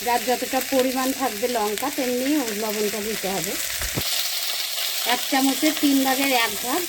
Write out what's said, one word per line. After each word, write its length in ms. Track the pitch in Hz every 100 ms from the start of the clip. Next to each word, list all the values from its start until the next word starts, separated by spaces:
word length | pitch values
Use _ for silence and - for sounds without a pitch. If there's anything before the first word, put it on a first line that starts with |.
যার 180 | - 240 226
যতটা 340 | 240 247 262 254
পরিমাণ 340 | 269 254 254 262 269
থাকবে 280 | 262 208 240 247
লঙ্কা 300 | 214 208 262 294
তেমনি 300 | 247 247 262 302 233 202
লবণটা 360 | 220 214 214 214 208
দিতে 200 | 214 190 190
হবে। 180 | 165 233 - - - - - - - - - - - - - - -
এক 80 | 247 -
চামচের 460 | 277 269 262 302 294
তিন 180 | 294 269
ভাগের 280 | 262 262 277 254 226
এক 60 | 208
ভাগ 180 | 240 311